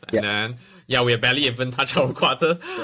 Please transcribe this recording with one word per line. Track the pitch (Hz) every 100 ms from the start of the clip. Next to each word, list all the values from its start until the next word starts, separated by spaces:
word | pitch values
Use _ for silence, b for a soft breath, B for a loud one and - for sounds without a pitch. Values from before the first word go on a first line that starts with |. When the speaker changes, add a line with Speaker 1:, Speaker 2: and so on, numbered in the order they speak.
| -
Speaker 1:
and | 113
Speaker 2:
Yeah. |
Speaker 1:
then, | 104 104 110 123 B B -
yeah, | 127
we | 123
have | 117
barely | 123 131 139
even | 120 127
touched | 127 135 143
<laughs> |
our | 131
quarter. | 127 139 131 160 175 359 370